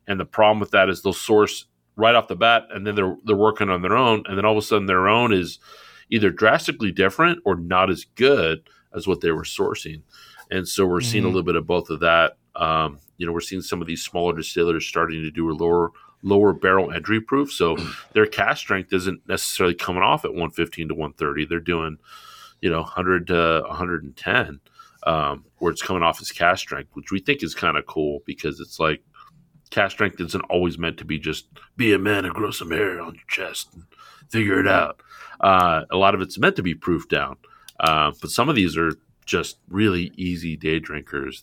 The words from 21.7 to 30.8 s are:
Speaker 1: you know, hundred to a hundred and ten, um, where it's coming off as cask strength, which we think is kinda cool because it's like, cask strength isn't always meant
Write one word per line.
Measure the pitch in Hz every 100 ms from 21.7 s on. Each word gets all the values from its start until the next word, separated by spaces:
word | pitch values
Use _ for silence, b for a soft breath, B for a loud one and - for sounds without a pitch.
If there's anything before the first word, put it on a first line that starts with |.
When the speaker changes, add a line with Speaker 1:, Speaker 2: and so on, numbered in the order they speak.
| 85 80 78 B B B B B B
Speaker 1:
you | 92
know, | 82
hundred | 80 90 92 90 85
to | 87 82 80
a | -
hundred | 78 90 85
and | 69 -
ten, | - 123 85 71 _ b b b
um, | - 80 73 71 - _
where | 87
it's | 80
coming | - 92
off | 82 -
as | -
cask | - 87 92
strength, | - 71 69 73
which | -
we | 95
think | 147 139
is | 82 -
kinda | 87 73
cool | - 80 76 71 -
because | 69 78 73
it's | 73 -
like, | 80 78 _ b b _ _ _ _
cask | 110 98
strength | - 101 -
isn't | 85 95 -
always | 90 87
meant | 76